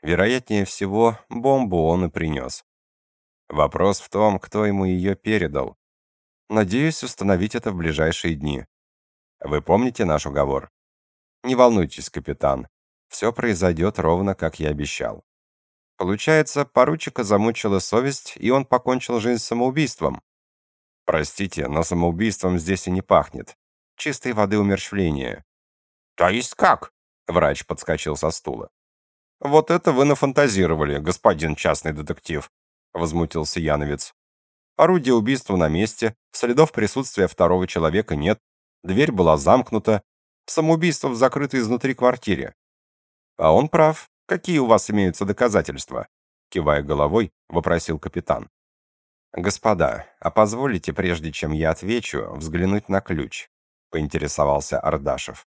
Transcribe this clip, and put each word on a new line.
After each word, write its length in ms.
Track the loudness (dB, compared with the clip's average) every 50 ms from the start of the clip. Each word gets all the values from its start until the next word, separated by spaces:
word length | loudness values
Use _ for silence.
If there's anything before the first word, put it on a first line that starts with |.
Вероятнее 640 | 0 0 2 2 4 2 2 0 -2 0 0 0 0
всего, 540 | -2 -4 -6 -6 -2 2 2 2 2 2 0 _ _
бомбу 560 | -12 -4 0 0 2 2 0 0 0 2 2
он 220 | 2 2 2 0
и 20 | -2
принес. 560 | -4 -4 -4 -4 -4 -4 -6 -8 -12 -14 _ _ _ _ _ _ _ _ _ _ _ _ _ _ _ _ _ _
Вопрос 480 | 0 2 2 2 2 2 2 2 2 0
в 80 | -6 -6
том, 300 | -2 2 2 2 2 0
кто 260 | -6 -6 -4 -2 0
ему 220 | 0 0 0 0
ее 280 | 0 0 0 -2 -2 -4
передал. 640 | -4 _ -2 0 0 0 -2 -2 -4 -6 -6 -10 _ _ _ _ _ _ _ _ _ _ _ _ _ _ _
Надеюсь 540 | 0 0 0 2 0 0 0 0 -2 -4 -8
установить 500 | -10 -10 -4 0 0 2 2 0 -2 -4
это 160 | -4 -6 -4
в 60 | -6
ближайшие 580 | -2 -4 -4 0 0 0 0 0 -2 -4 -4 -4
дни. 300 | -2 -4 -6 -6 -6 -10 _ _ _ _ _ _ _ _ _ _ _ _ _ _ _
Вы 200 | -8 -4 -4 -4
помните 460 | 2 2 2 2 2 0 0 -2 0
наш 180 | 2 2 0 0
уговор?» 460 | -2 -2 -2 0 0 0 -4 -6 -8 _ _ _ _ _ _ _ _ _ _ _ _ _ _
«Не 120 | -6 -4 4
волнуйтесь, 540 | 6 6 6 6 4 0 0 -4 -12 -14 -12
капитан. 580 | -12 -10 -8 -8 -6 0 0 0 0 0 -4 -14 _ _ _ _ _ _ _ _
Все 220 | -10 -4 -4 -4
произойдет 680 | -2 -2 -2 -2 0 2 2 0 2 2 -2 -2 -2 0
ровно, 360 | 0 2 2 2 0 -2 -4
как 240 | -2 -4 -6 -4 -4
я 120 | -4 -4
обещал». 520 | -4 -4 -6 -8 -6 -6 -6 -8 -8 -10 _ _ _ _ _ _ _ _ _ _ _ _ _ _ _ _
«Получается, 680 | -2 -2 -2 -2 2 2 2 2 2 0 -2 -4 -4
поручика 600 | 0 _ 4 4 4 2 -4 -6 -8 -6 -6 -2
замучила 540 | 2 2 2 4 2 -2 -2 -2 0 0 0
совесть, 600 | 0 0 0 0 0 0 -4 -6 -10 -14 -14 -4
и 120 | 0 0
он 140 | 2 2 2
покончил 560 | _ 0 0 2 0 -2 -2 -2 -4 -4 -2
жизнь 220 | 0 0 -2 -2
самоубийством?» 800 | -2 -4 -4 -2 -2 -2 0 0 -2 -2 -2 -2 -4 -4 -4 -4 _ _ _ _ _ _ _ _ _ _ _ _ _ _ _ _ _
«Простите, 640 | 0 0 0 0 -2 -4 -6 -6 -6 -4 -6 -6 -2
но 140 | -2 -2
самоубийством 760 | -2 0 0 0 0 0 0 0 -2 -2 -2 -2 -2 -2 -2 -2
здесь 280 | -2 -2 -4 -4 -2
и 40 | -4
не 120 | -4 -4
пахнет. 560 | 2 _ 6 6 6 2 -8 -14 -14 -16 -20 _ _ _ _ _ _ _ _ _
Чистой 340 | -6 -6 -6 -4 -6 -4
воды 260 | 0 0 0 2 2 0
умерщвление». 840 | 2 2 0 -2 -4 -6 -4 -2 -2 0 -2 -4 -6 -8 -10 -12 -16 _ _ _ _ _ _ _ _ _ _ _ _ _ _
«То 160 | 0 2 2
есть 240 | 2 0 -4 -6 -2
как?» 360 | 2 4 4 4 2 -2 -20 _ _ _ _ _ _ _
Врач 400 | -2 2 2 2 2 0 -2 -6
подскочил 500 | _ -10 -10 -4 -4 -4 -4 -2 -6 -6
со 140 | -2 -2 -4
стула. 400 | -4 -4 _ -10 -10 -10 -12 -16 _ _ _ _ _ _ _ _ _ _ _ _ _ _
«Вот 300 | -4 4 4 4 6 6
это 220 | 0 2 2 2
вы 140 | 4 4 4
нафантазировали, 920 | 4 4 2 0 0 2 2 2 2 2 2 2 2 2 0 0 -2 -2 -4
господин 560 | -2 -4 -6 2 _ 2 2 2 -2 -4 -4
частный 380 | -2 0 0 0 0 -2 -6
детектив», 580 | -6 -6 -8 -8 -10 -10 _ -8 -6 -6 -8 -10 _ _ _ _ _ _ _ _
возмутился 680 | _ -4 -4 -2 0 -2 -2 -2 -2 -6 -4 -4 -4 -4
Яновец. 540 | 0 0 0 0 0 -4 -4 -6 -8 -12 _ _ _ _ _ _ _ _ _ _ _ _ _
«Орудие 380 | 2 4 4 4 2 2 4 2
убийства 420 | 4 4 2 -2 -2 -2 -2 2
на 120 | 2 2 2
месте, 480 | 2 0 0 -2 -2 -4 -4 -4 -4 _ _ _
следов 400 | _ -4 -2 0 4 4 4 4
присутствия 540 | 4 -2 -2 -2 -2 -4 -6 -4 0 0 0
второго 400 | 0 2 2 2 4 4 2 0
человека 500 | -2 -2 0 0 2 0 0 -2 -2 -4
нет, 240 | -2 0 0 -2 -2 _ _ _ _ _ _ _ _
дверь 300 | _ -2 2 2 2 2
была 240 | 2 2 4 4 4
замкнута, 640 | 4 4 4 4 4 2 0 -4 -2 0 0 0 0 _ _ _ _ _ _ _ _ _
самоубийство 600 | -6 -2 0 2 2 2 2 2 0 0 0 -4 -4
в 80 | 0
закрытой 440 | 2 2 2 2 0 -4 -2 -2 -2
изнутри 340 | -2 -2 -2 -2 -2 -4 -2
квартире». 600 | 2 2 2 2 2 -2 -2 -2 -2 -2 -10 -12 _ _ _ _ _ _ _ _ _ _ _ _ _ _ _ _
«А 160 | 2 4 6
он 160 | 6 6 4 4
прав. 400 | 4 4 4 4 2 -2 -10 _ _ _ _
Какие 320 | -6 -6 -4 _ 0 0 0
у 80 | 4
вас 240 | 6 4 4 4 0
имеются 340 | 0 2 2 2 0 -2 -4
доказательства?» 840 | -4 0 0 0 2 2 0 0 -2 -8 -12 -12 _ -10 -10 -10 _ _ _ _ _ _ _ _ _
кивая 340 | -6 -2 0 2 0 0
головой, 500 | 0 -2 0 0 0 2 2 0 -2 -2 _ _ _ _
вопросил 500 | -6 -4 0 0 -2 -2 -2 -4 -8 -6
капитан. 520 | -8 -10 -10 -10 -4 -4 -4 -4 -4 -14 _ _ _ _ _ _ _ _ _ _ _ _ _ _ _ _
«Господа, 720 | -10 -6 -4 -4 -4 0 _ 0 2 2 0 0 0 -4 -12 -18 _ _
а 100 | -6 -2
позволите, 600 | 4 4 4 4 2 -4 -2 -2 -2 -4 -4 -6
прежде 400 | -4 -2 -2 -2 -2 -2 -4 -10
чем 200 | -8 -6 -6 -4
я 180 | -2 0 0 0
отвечу, 600 | 0 -2 -2 -4 -4 -4 -4 -6 -8 -8 -8 -8 -12
взглянуть 540 | -10 -10 -6 -4 -2 0 0 0 -2 -2 -2
на 120 | -4 -4
ключ?» 480 | -2 -2 -6 -6 -6 -8 -10 -16 -16 _ _ _ _ _ _ _ _ _
поинтересовался 880 | -6 -6 -6 -4 -4 -4 -4 -4 -2 0 2 2 2 0 -2 -4 -6 -2
Ардашев. 680 | -2 -2 -2 -2 -4 -4 -6 -6 -8 -12 -14 -18 -20 _